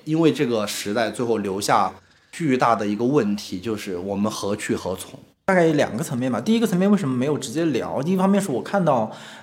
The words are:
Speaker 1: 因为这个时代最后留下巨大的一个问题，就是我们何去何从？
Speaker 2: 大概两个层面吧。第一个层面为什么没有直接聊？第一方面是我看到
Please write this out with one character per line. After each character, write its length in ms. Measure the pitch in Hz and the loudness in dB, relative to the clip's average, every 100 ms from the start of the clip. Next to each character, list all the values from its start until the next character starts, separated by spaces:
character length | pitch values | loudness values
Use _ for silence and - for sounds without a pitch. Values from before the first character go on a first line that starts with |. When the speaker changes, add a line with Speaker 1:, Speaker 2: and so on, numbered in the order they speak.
Speaker 1:
因 140 | - 156 | -4 2
为 140 | 160 | 4
这 140 | 127 131 | 4 0
个 200 | 113 104 | 0 -2
时 280 | - 101 | -4 -4
代 160 | 110 110 | -2 -2
最 120 | 101 | -2
后 140 | 120 110 | -2 0
留 220 | 101 95 | -2 -4
下 320 | 104 120 92 - _ _ _ | 2 2 2 -4 _ _ _
巨 240 | - 165 127 | -4 0 2
大 180 | 127 | 4
的 120 | 110 104 | 2 0
一 100 | 104 | 0
个 80 | |
问 320 | 123 147 104 101 | 2 2 2 -2
题， 240 | - 92 | -6 -8
就 160 | 101 104 | -6 -6
是 220 | 104 87 | -6 -6
我 180 | 95 98 | -4 -2
们 160 | 107 | -2
何 240 | 104 101 104 | -2 -4 -4
去 180 | - | -4
何 220 | 110 92 95 | -4 -4 -8
从？ 240 | - - - _ | -10 -18 -20 _
Speaker 2:
大 100 | - | 0
概 120 | 185 165 | 4 4
两 280 | 151 127 | 4 0
个 80 | 113 | -2
层 160 | - 123 | -4 -4
面 140 | 131 | -2
吧。 80 | 110 | -2
第 140 | 143 | 2
一 40 | 226 | 2
个 80 | 226 | 2
层 120 | 175 | 2
面 120 | 196 | 2
为 60 | 208 | 2
什 100 | 139 | 2
么 80 | |
没 120 | 127 135 | 0 0
有 100 | 147 | -2
直 160 | 120 | -4
接 140 | 135 165 | -2 0
聊？ 360 | 117 85 92 | 0 -2 -4
第 80 | 147 | 0
一 60 | 185 | 2
方 120 | 190 | 4
面 120 | 202 | 2
是 100 | 196 | 2
我 120 | 120 | -4
看 200 | - 202 | -2 0
到 300 | 165 127 107 - - - | 2 2 0 -6 -18 -20